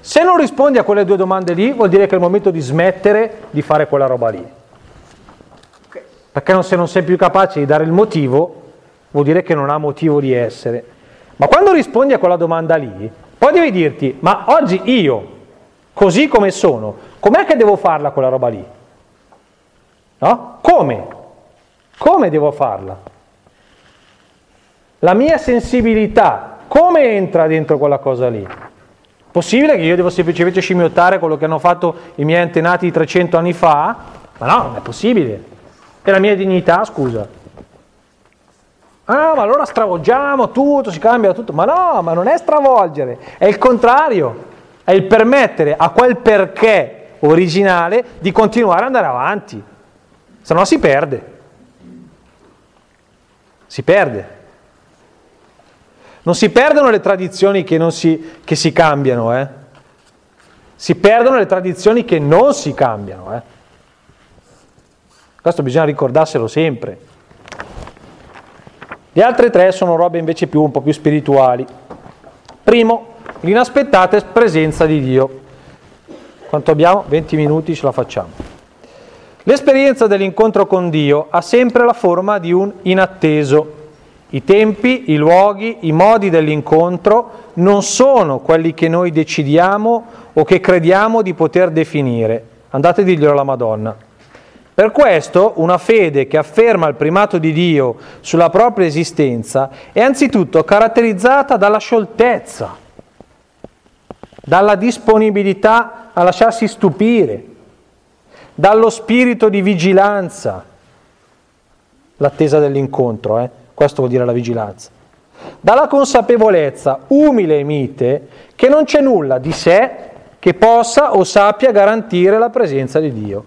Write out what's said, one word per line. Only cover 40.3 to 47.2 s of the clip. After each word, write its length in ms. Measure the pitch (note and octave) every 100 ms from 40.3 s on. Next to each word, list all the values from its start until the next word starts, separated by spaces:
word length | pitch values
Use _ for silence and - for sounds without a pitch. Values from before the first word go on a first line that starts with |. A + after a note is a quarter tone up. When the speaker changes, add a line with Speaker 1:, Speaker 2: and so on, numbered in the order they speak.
| C#4 A#3
Speaker 1:
tutto, 400 | - C#4 C#4+ A3+
si 80 | E3+
cambia 340 | A3 A#3+ G#3
tutto." 200 | - -
Ma 120 | D3
no, 380 | G3 E4+ F4+ C4
ma 100 | E3+
non 120 | E3 G3
è 100 | E4
stravolgere, 840 | E4 D4+ C#4 B3 F3+ D3 C3 A#2+ - -
è 80 | F#3
il 120 | G3+
contrario. 840 | B3+ A#3+ A#3+ C4 D#4 G#3+ C3+ A2 - - _ _
È 100 | -
il 120 | F#3+
permettere 720 | F#3+ A3 A3 C#4 A#3+ - D3+ D3
a 140 | E3
quel 260 | - B3 B3
perché 920 | A#3 G#3 F#3+ - A3 G3+ C#3 - - -